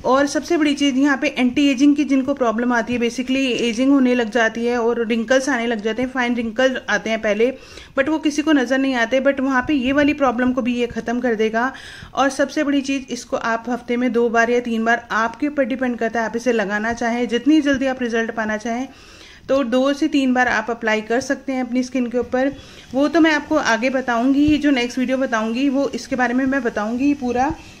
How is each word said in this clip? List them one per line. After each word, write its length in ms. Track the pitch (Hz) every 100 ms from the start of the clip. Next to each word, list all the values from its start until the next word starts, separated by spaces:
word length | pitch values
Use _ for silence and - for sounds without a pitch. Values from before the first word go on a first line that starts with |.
| -
और 220 | 262 285
सबसे 300 | 302 294 339
बड़ी 160 | 302
चीज़ 220 | 285 285 254
यहाँ 220 | 285 269
पे 100 | 294
एंटी 440 | 294 247 247 285
एजिंग 240 | 247 294 285
की 80 |
जिनको 300 | 285 269 262
problem 400 | 277 240 220 240
आती 200 | 240 226
है, 60 | 240
basically 380 | 233 233 254 262
एजिंग 540 | 269 226 233 220 269
होने 240 | 277 254 247
लग 160 | 226
जाती 340 | 240 220 226 240
है 120 | 240
और 300 | 226 233 220
wrinkles 420 | 226 226 262 269
आने 180 | 247 233
लग 140 | 226
जाते 200 | 220 220
हैं, 80 | 254
fine 260 | 262 240 247
रिंकल 460 | 226 220 262 254 -
आते 200 | 208 220
हैं 120 | 220
पहले, 320 | 220 208 240 262 - - - -
but 120 | 269
वो 80 | 311
किसी 240 | 311 294
को 100 | 302
नज़र 260 | 294 240 269
नहीं 160 | 269
आते, 280 | 247 226 262
but 180 | 269 277
वहाँ 260 | 269 262 247
पे 60 |
ये 180 | 294 247
वाली 220 | 277 285
problem 380 | 294 269 233 254
को 100 | 254
भी 140 | 240 240
ये 120 | 233
ख़त्म 320 | 226 226 240
कर 160 | 247 214
देगा। 380 | 220 226 254 - - - -
और 160 | - 269
सबसे 340 | 269 285 311
बड़ी 180 | 285 285
चीज़, 220 | 269 277 262
इसको 280 | 240 - -
आप 280 | 233 226 240
हफ्ते 280 | 240 - 240
में 140 | 247
दो 180 | 226 233
बार 200 | 233 226
या 100 | 240
तीन 260 | 240 226 226
बार, 220 | 233 -
आपके 360 | 208 226 - 294
ऊपर 160 | -
depend 340 | 247 262 254 233
करता 220 | 226 233
है 60 | 220
आप 100 | 233
इसे 160 | 247
लगाना 420 | 226 190 208 220
चाहें, 340 | 233 233 240 240
जितनी 340 | 233 254 311
जल्दी 240 | 285 269 262
आप 160 | 254
result 300 | 240 226 220
पाना 260 | 220 214 214
चाहें, 300 | 233 233 269 - - - - - -
तो 140 | 269
दो 300 | 240 254 269
से 140 | 285 311
तीन 260 | 294 262
बार 140 | 247 247
आप 200 | 214 220
apply 320 | 226 226 214
कर 200 | 214 233
सकते 320 | 269 269 269
हैं 80 | 262
अपनी 220 | 247 247
skin 240 | 247 262 240
के 100 | 240
ऊपर। 360 | 240 254 269 277 - - -
वो 140 | 254 294
तो 140 | 330
मैं 100 | 320
आपको 240 | 294 302 311
आगे 340 | - 226 254
बताऊंगी 560 | 262 254 233 262 277 302
ही, 120 | 294
जो 140 | 294
next 260 | 262 240 262
video 200 | 254 262
बताऊंगी 520 | 269 226 220 226 285
वो 220 | 262 277 240
इसके 200 | - 254
बारे 180 | 247
में 120 | 254 262
मैं 180 | 269
बताऊंगी 420 | 233 214 208 240 285
ही 80 |
पूरा। 420 | 285 247 240 269 320 - -